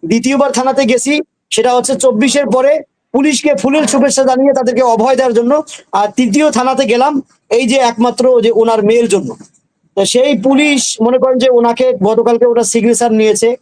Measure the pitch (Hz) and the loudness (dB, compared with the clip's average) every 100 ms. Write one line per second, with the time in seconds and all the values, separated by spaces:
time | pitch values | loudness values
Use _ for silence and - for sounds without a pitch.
0 | 160 220 247 277 277 240 254 262 262 247 | -2 -2 0 0 0 0 -2 0 0 0
1 | 269 294 - _ _ - 233 247 247 269 | 0 -4 -4 _ _ -2 0 0 -2 0
2 | 262 214 262 285 269 247 269 302 - _ | 0 0 0 0 0 0 0 -2 -4 _
3 | _ 254 285 262 302 277 262 294 294 277 | _ -2 -2 0 0 0 0 0 0 0
4 | 269 262 269 254 277 262 247 233 254 226 | 0 0 0 2 2 0 0 0 0 0
5 | 233 254 262 226 240 294 311 - - 190 | 0 0 0 0 0 -2 -4 -16 -8 -4
6 | 208 202 247 208 302 240 254 262 262 240 | -2 -2 0 2 0 0 -2 -2 0 2
7 | 269 285 - _ _ 226 254 269 240 233 | 0 -2 -8 _ _ -2 2 2 0 0
8 | 240 - 254 247 226 220 226 226 202 233 | -2 0 2 2 2 2 2 0 2 0
9 | 233 190 139 113 - _ _ _ _ - | 0 -2 -4 -12 -20 _ _ _ _ -4
10 | 196 247 269 240 240 269 302 285 - - | -2 0 0 0 0 2 2 0 -4 -2
11 | 220 254 262 262 262 240 233 233 254 214 | 0 0 0 0 2 2 0 0 -2 0
12 | 190 220 233 233 240 233 220 233 220 226 | 0 0 0 2 2 0 0 0 0 0
13 | 240 220 214 208 226 247 | 0 0 0 0 0 -4